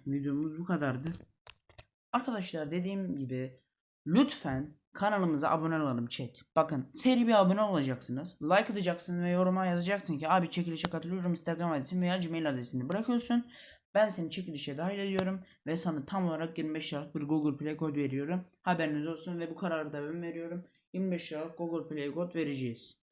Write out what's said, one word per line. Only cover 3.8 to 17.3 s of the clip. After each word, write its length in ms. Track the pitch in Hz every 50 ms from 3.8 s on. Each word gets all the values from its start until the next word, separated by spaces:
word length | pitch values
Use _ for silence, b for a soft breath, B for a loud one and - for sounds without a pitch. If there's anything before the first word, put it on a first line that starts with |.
| _ _ _ _ -
lütfen 680 | 151 170 240 277 - - - - 143 131 131 147 - - _ _ _
kanalımıza 580 | - - 196 208 214 196 185 170 156 139 151 -
abone 300 | 160 160 160 160 165 160
olalım 260 | 151 139 123 117 120
chat. 360 | 120 - - 131 113 - - - _ -
Bakın 340 | 160 156 156 156 131 131 - -
seri 320 | - - 254 254 240 240
bir 140 | 233 226 208
abone 220 | 190 180 196 208
olacaksınız. 760 | 214 208 190 151 135 131 127 123 - - 120 135 165 180 - -
Like 120 | 147 156 180 202 220 -
atacaksın 500 | 202 208 180 180 170 175 - 180 175 175
ve 80 | 175 175
yoruma 360 | 175 180 185 185 185 190 190
yazacaksın 520 | 185 175 175 175 185 202 196 - - 156 139
ki 100 | 156 156
"Abi 220 | 180 190 175 165
çekilişe 400 | - 180 175 175 160 156 - -
katılıyorum." 400 | - 165 165 175 185 190 180 180
Instagram 420 | 170 165 - 170 170 165 170 170
adresin 300 | 160 139 131 - 185 180
veya 140 | 180 175 180
Gmail 340 | 190 175 160 165 165 160 151
adresini 380 | 135 127 120 120 131 127 123 143
bırakıyorsun. 580 | 175 208 226 - 240 240 240 - 240 240 240 B B B B B B B B _ -
Ben 140 | 196 220 208
seni 220 | 180 185 165 156
çekilişe 480 | - 190 180 175 151 139 - 147 139 147
dahil 200 | 170 190 202 202
ediyorum 420 | 196 196 190 190 190 185 190 185 B B B B B
ve 100 | 143 160
sana 300 | 170 - 175 160 147 139
tam 180 | - 190 190 185
olarak 340 | 175 160 151 165 165 165 170
yirmi 160 | 156 156 156
beş 180 | 160 156 -
liralık 220 | 156 143 147 147 -
bir 80 | 156
Google 340 | 147 143